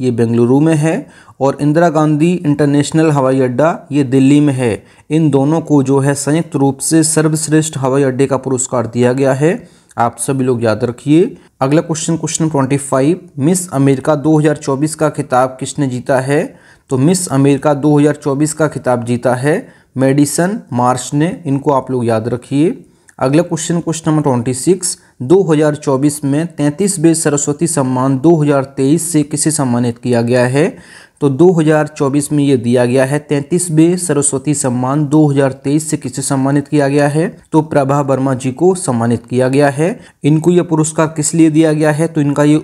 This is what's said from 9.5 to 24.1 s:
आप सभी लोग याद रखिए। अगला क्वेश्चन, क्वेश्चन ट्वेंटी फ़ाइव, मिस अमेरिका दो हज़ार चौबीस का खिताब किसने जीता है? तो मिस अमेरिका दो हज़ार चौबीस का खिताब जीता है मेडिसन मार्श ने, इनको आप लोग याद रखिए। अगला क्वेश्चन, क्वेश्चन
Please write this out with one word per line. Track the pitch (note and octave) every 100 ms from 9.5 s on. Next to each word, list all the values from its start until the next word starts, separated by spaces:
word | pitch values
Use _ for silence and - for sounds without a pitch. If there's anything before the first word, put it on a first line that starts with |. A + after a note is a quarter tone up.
| A#3 - _ _ A#2
आप | A#2 -
सभी | - C3+
लोग | C3 A#2+
याद | A2+ G#2+
रखिए। | A#2+ A#2+ C#3+ D#3+ G#3 - _ -
अगला | C3+ D#3
क्वेश्चन, | E3 D#3 - E3
क्वेश्चन | D#3 - D#3+
ट्वेंटी | C#3+ C3 C#3
फ़ाइव, | - C3+ C#3+ F#3 - C#3
मिस | C#3 F#3 -
अमेरिका | C3+ C#3 B2+ D#3 D3
दो | D3 D#3
हज़ार | D3+ D3
चौबीस | C#3 C3+ D3+ -
का | D#3
खिताब | D3 B2+ B2+ C3 C3
किसने | C3+ - C3+
जीता | B2 A#2+ C3
है? | C3 D3 C4 - - _ -
तो | B2+
मिस | C#3+ F#3 -
अमेरिका | C3+ C#3 C#3 D3+ C#3
दो | D3 D3
हज़ार | D3 C#3+
चौबीस | D3 C3+ D3+
का | - D3+
खिताब | C3+ B2+ B2 A#2
जीता | A#2+ B2+ B2
है | C#3+ F#3+ C4 - _ B2
मेडिसन | C3+ C#3+ C#3+ - F3+ A#3 -
मार्श | A#2+ B2 B2+ -
ने, | D3 E3 - C#3+
इनको | C#3 D3+
आप | C3+ B2
लोग | B2+ A#2
याद | A2 A#2
रखिए। | A#2+ - C#3 D3 - - _ _ -
अगला | C3+ D3+
क्वेश्चन, | F3 D#3 - E3+
क्वेश्चन | D#3+ D#3+ E3